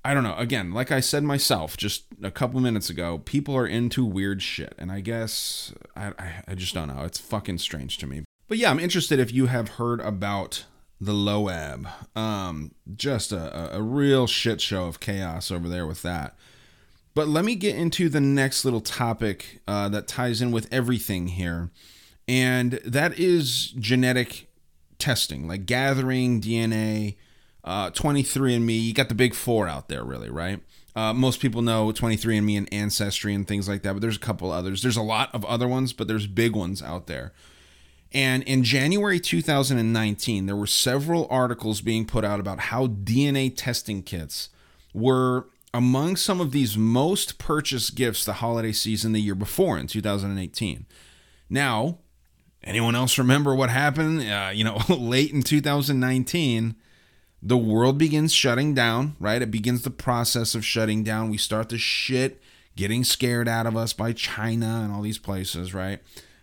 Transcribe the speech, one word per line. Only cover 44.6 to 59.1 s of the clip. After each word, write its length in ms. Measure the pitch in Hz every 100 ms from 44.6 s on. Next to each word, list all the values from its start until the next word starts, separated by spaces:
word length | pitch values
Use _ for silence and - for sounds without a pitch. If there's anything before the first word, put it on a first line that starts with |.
| _ _ -
were 540 | 104 123 127 127 127 - _ _
among 440 | 120 127 131 165 190
some 240 | - 180
of 100 | 156
these 260 | 143 117 104
most 640 | 110 123 156 202 - -
purchased 560 | - 151 147 131 -
gifts 300 | - 123 101
the 80 | -
holiday 400 | 98 117 117 113
season 400 | 104 110 104 113
the 80 | 110
year 160 | 104 95
before 420 | 104 - 185 87
in 80 | 65
two 140 | 107
thousand 320 | 107 101 101
and 80 | 98
eighteen. 440 | 90 - 101 64 - - - - _ _ -
Now, 500 | 117 139 110 143 170 _ _ _ _ _ _
anyone 320 | - 107 117 120
else 220 | 127 -
remember 360 | 127 139 143
what 160 | 131 127
happened? 580 | 131 147 143 156 160 107
Uh, 220 | 101 95
you 120 | 104
know, 160 | 110 107
<laughs> 40 | -
late 420 | 156 117 127 151
in 120 | 143
two 180 | 123 151
thousand 400 | 147 143 135 135
nineteen, 760 | 127 131 127 175 143 113 113 113 _ _ _ _ _ _
the 160 | 101 123
world 420 | 110 110 127 139
begins 360 | 160 151 160
shutting 400 | - 135 120 151
down, 400 | 131 117 113 147